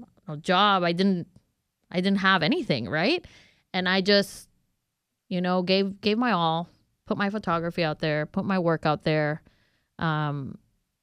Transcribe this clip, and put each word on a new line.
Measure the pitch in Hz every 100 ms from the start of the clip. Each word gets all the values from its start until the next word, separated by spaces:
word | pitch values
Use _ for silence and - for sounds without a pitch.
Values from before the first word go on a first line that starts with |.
| 233 _ -
no | 151
job. | 175 185 208 190
I | 175
didn't, | 175 196 180 - _ _ _ _ _ _
I | 180
didn't | 190 190
have | 190 190
anything, | 156 349 233 131 113
right? | 151 202 359 - - _ _ _
And | 185 185
I | 190
just, | 190 202 196 - - _ _ _ _ _ _ _ -
you | 180
know, | 180 185
gave, | 180 190 196 196
gave | 208 214
my | 247
all, | 180 165 165 175 _ _ _ -
put | 196
my | 202
photography | 214 185 170 170 180
out | 156 151
there, | 160 151 151
put | 196 190
my | 190
work | 170 156 160
out | 147
there. | 165 156 151 156 - _ _ _ _ -
Um, | 165 151 151 143 131 - _ _ _ _